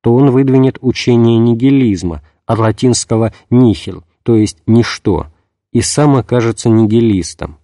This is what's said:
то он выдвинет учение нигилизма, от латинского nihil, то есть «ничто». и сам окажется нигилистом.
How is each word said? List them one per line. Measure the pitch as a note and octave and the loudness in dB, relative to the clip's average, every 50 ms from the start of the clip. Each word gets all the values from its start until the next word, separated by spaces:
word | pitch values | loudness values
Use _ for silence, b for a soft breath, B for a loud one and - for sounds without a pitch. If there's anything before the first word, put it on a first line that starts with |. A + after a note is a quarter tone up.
то | - A#2+ A#2 | 0 2 2
он | B2+ C#3+ C#3 | 4 2 2
выдвинет | B2 C3 C#3 C3+ B2+ C3 C3 C3 - - | 2 2 0 2 2 2 2 0 -2 -2
учение | - B2+ A2 - - B2+ A#2+ A#2 A#2 A#2 A#2 A2+ | -4 -4 -4 -2 -2 0 2 2 2 2 2 2
нигилизма, | A#2 A#2+ A#2+ A#2 B2+ C#3 C#3 C3+ C3 A2+ G2 E2+ F2 F2 D#2+ D2 _ _ _ _ _ | 2 0 0 0 0 2 2 2 2 0 -2 -2 -6 -8 -8 -10 _ _ _ _ _
от | - A2+ A2 | -4 -2 0
латинского | A2+ A2 G#2+ - B2+ B2+ A#2+ - - _ A#2 A2+ A2+ A2 b b b b | 0 -2 -2 0 0 0 0 0 -2 _ -2 -2 -2 -2 b b b b
nihil, | B2 B2 B2+ A#2 F#2+ - - G2+ F2+ F2 _ _ _ _ | 2 2 4 2 2 -2 -6 -14 -16 -16 _ _ _ _
то | _ - A#2 | _ 0 2
есть | A2 G#2+ G2+ - _ _ | 2 0 -2 -4 _ _
«ничто». | - A2 A#2+ A2+ - - - _ A2+ F#2 D2+ - - _ _ _ _ _ _ _ _ | 2 2 2 2 0 -6 -6 _ -4 -4 -4 -6 -10 _ _ _ _ _ _ _ _
и | - A#2+ | -4 -4
сам | G#2 - - - D3 D3+ C#3 | -4 -2 -2 0 2 2 2
окажется | B2+ G#2+ - A#2+ B2 A2+ A#2 A2 - - A#2+ | 0 0 -2 -2 -2 -2 -2 -4 -2 -2 0
нигилистом. | A2+ A2+ A2 G#2 A2 A#2 A#2 A2+ G2+ F#2 E2 - - _ E2+ D#2 D2+ _ | 2 2 2 2 2 2 2 2 0 -2 -4 -8 -12 _ -14 -14 -14 _